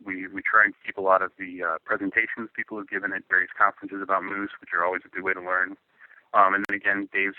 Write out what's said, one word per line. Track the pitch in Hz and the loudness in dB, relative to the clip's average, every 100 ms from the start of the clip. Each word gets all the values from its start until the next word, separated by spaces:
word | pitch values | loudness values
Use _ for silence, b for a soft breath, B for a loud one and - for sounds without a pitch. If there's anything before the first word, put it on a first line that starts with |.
we, | 101 92 92 | -10 -10 -8
we | 95 | -8
try | - 110 | 2 4
and | 104 - - | 4 2 -12
keep | 107 | -2
a | |
lot | 95 95 | 4 4
of | 92 - | 4 -4
the, | 92 90 | -12 -6
uh, | 87 80 | -4 -4
presentations | - 107 98 113 113 - 110 | -4 -4 0 0 -2 -6 -8
people | - 110 107 | -10 -10 -10
have | 98 | -6
given | 101 98 | -6 -4
at | 95 - | -8 0
various | 92 90 - | 0 0 2
conferences | 104 - 98 98 | 0 2 -10 -10
about | 95 95 | -2 -2
Moose, | 92 98 101 - | 0 -6 -6 -10
which | - | -6
are | 87 | 0
always | 87 92 | 0 -2
a | - | -6
good | 95 | -6
way | 92 | -4
to | 90 | -4
learn. | 90 92 92 95 _ B B B B | -2 -2 -2 -6 _ B B B B
Um, | 107 95 | 4 6
and | 98 104 | 4 0
then | 101 | -2
again, | 101 98 98 | 0 0 -2
Dave's | 98 98 | -2 -2